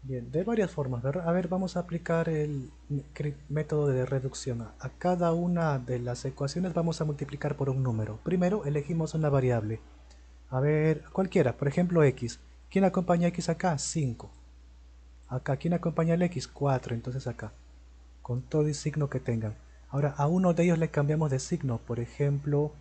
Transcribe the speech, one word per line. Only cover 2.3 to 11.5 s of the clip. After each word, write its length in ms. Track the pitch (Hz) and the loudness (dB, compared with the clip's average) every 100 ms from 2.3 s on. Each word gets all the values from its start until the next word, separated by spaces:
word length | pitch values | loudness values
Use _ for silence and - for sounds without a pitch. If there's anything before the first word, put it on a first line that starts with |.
| 156 151 143 127 - - 143 - | 0 -2 -4 -6 -14 -6 -6 -6
cri-, 220 | - 147 139 - | -6 -6 -6 -4
método 400 | 147 151 151 147 | -4 0 0 2
de 180 | 127 127 | 2 0
reducción. 560 | 135 131 - - 117 | -2 -2 -6 -6 -6
A, 120 | 110 - | -8 -10
a 100 | 131 | -12
cada 440 | - 180 180 170 | -4 0 2 2
una 480 | 170 175 175 160 139 | 2 0 0 0 0
de 180 | 123 123 | -2 -4
las 260 | 120 120 | -4 -6
ecuaciones 500 | 135 135 139 175 185 | -6 -4 -4 -2 -2
vamos 260 | 170 170 160 | 0 0 0
a 40 | |
multiplicar 520 | 156 143 143 139 143 139 | -2 -4 -6 -4 -6 -2
por 140 | 135 | -2
un 120 | 131 | 0
número. 380 | 127 113 107 113 | 0 0 -4 -4
Primero 420 | - 180 180 208 143 | -2 2 2 2 0
elegimos 480 | 147 143 170 156 | -2 -2 -2 0
una 160 | 156 151 | 0 2
variable. 500 | 139 127 117 107 110 - - - - - - - | 4 4 2 0 -6 -8 -20 -20 -20 -20 -20 -6
A 120 | 127 | 0
ver, 420 | 143 151 156 156 - | 2 4 4 2 -2
cualquiera, 440 | - 190 196 135 | -2 2 4 4